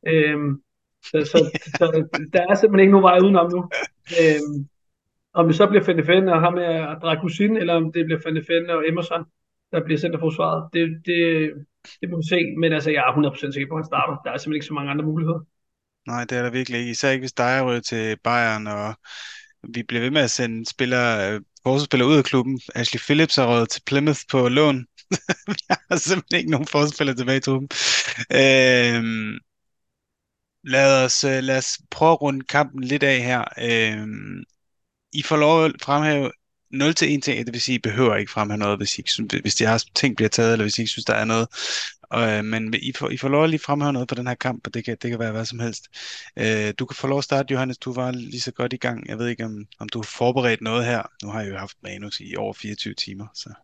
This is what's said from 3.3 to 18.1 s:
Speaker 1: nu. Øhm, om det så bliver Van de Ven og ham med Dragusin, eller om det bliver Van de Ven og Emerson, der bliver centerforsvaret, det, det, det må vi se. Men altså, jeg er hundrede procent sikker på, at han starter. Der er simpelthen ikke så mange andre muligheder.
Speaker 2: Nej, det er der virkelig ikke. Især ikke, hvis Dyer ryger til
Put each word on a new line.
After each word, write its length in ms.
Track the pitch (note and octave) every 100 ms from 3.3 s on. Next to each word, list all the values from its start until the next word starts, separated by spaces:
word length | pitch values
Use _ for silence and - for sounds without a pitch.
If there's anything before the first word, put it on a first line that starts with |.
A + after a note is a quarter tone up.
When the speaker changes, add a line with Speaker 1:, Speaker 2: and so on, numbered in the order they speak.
| F#3+ E3+
Speaker 1:
nu. 80 | F3+ E3+ - - _ - E3+
Øhm, 480 | D#3+ D3+ D3 D3 C#3+ _ _ _ _ _ _
om 140 | - E3+
det 100 | E3
så 100 | G3+
bliver 180 | G3
Van 140 | F#3 E3
de 80 | D#3
Ven 220 | F3+ F#3+
og 120 | E3
ham 120 | F3
med 480 | F3 E3+ E3 D3+ D#3
Dragusin, 540 | E3 D#3 F3+ - G#3 A3
eller 180 | E3+
om 180 | E3+ D#3+
det 120 | E3+
bliver 160 | E3 D#3+
Van 120 | E3 D#3+
de 80 | D3+
Ven 220 | E3+ E3+
og 180 | E3 D#3
Emerson, 360 | E3+ E3+ E3+ D#3+ _ _ _ _
der 120 | E3+
bliver 140 | D#3 D3+
centerforsvaret, 680 | E3+ E3 E3 D#3 E3 D#3+ D#3+
det, 300 | E3+ E3 D#3+ F3
det, 460 | F3 E3+ E3 D#3 - D3 _ - -
det 100 | F3+
må 60 | F3
vi 100 | D#3+
se. 100 | F3+ E3+ D#3
Men 120 | E3
altså, 180 | D#3 D3
jeg 180 | D3 C3
er 60 |
hundrede 180 | C3+ D3
procent 220 | C3+ C#3+
sikker 140 | C#3 C#3
på, 60 |
at 80 | D#3+
han 100 | D#3
starter. 240 | C#3 C#3 C#3
Der 60 | C3+
er 80 | B2+
simpelthen 160 | D3+
ikke 120 | D3+ D3
så 80 |
mange 160 | D3+ C#3
andre 140 | C#3+
muligheder. 360 | D#3 D#3 E3 E3 - _ _ _ _ _ -
Speaker 2:
Nej, 180 | A#2+
det 140 | A#2+ B2
er 40 |
der 80 | B2
virkelig 300 | B2 B2+ A#2+
ikke. 100 | A#2+
Især 200 | A#2 C#3
ikke, 120 | C3+
hvis 100 | B2+
Dyer 360 | - B2 C3+ B2+
ryger 120 | A#2+
til 360 | - A#2 A2